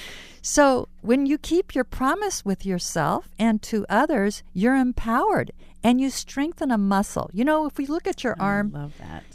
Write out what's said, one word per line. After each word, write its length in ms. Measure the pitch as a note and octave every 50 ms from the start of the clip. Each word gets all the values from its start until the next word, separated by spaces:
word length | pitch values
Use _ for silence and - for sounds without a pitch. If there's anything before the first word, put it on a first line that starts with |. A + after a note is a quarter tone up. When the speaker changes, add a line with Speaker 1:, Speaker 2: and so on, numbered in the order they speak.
| - - - - - - - - -
Speaker 1:
So 440 | - - D4 C#4+ C#4 C4 - - - - -
when 260 | - G#3 B3 C#4 C#4 C#4
you 100 | D4+ D4
keep 380 | - - D#4+ F4+ - - -
your 80 | C4+ -
promise 600 | - - - B3+ C4+ E4 G4+ G#4+ F#4+ F4+ - -
with 220 | G3 F#3+ - -
yourself 640 | G3 F#3 F3 - - - E3+ C#3+ D3+ G3 - - - - -
and 240 | A3 G3 G#3 G#3+ -
to 220 | - A3+ G#3 G3+ -
others, 520 | F#3+ A3 D4 D#4+ D4+ G#3+ G3 G#3 - - - - -
you're 220 | F3+ G#3 B3 C4+
empowered 760 | C4+ B3+ B3+ A#3 - - A3+ A3+ C4 F#4 A4 F#4 - A#2 - - - - - - - -
and 180 | A3+ B3 B3+
you 80 | C4+ C4+
strengthen 600 | - - - - - C4+ C#4+ E4 E4+ - D#4+ C4+
a 80 | A#3+ G#3
muscle. 500 | G3 G3 G3+ G3 G3+ - - - - -
You 140 | - G3 B3+
know, 200 | D4+ D#4 D#4 D#4 C#4
if 100 | - -
we 80 | C#4
look 220 | C4+ D4+ F4 - G4
at 160 | - - -
your 120 | A#3+ - F3
Speaker 2:
I 60 | F#3+
Speaker 1:
arm, 260 | G3+ G3+ G3+ G#3 G#3
Speaker 2:
love 220 | C#3+ D3 C#3+ D3 - -
that. 260 | D#2+ D#2+ D#2+ D#2+ - - -